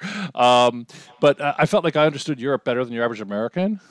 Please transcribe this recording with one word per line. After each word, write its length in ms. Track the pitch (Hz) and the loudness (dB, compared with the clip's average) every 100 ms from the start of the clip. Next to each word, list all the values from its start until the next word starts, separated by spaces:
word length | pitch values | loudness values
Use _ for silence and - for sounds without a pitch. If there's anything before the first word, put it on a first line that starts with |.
| 190 208 190 - | -12 -10 -8 2
Um, 520 | 123 123 123 120 120 - - - | 4 6 4 0 -8 -20 -20 0
but 180 | 147 143 | 2 2
I, 160 | 147 - | -2 0
I 60 | 156 | 0
felt 200 | 208 170 | 0 0
like 100 | 151 | 2
I 100 | 156 | 2
understood 340 | 143 - 135 | 0 -6 -6
Europe 260 | 127 131 - | -2 -2 -2
better 180 | 123 | -2
than 100 | 123 | -4
your 120 | 117 117 | -2 -4
average 160 | 110 | -4
American. 580 | 101 104 117 - 190 208 - | -6 -4 -4 -2 -2 -4 -10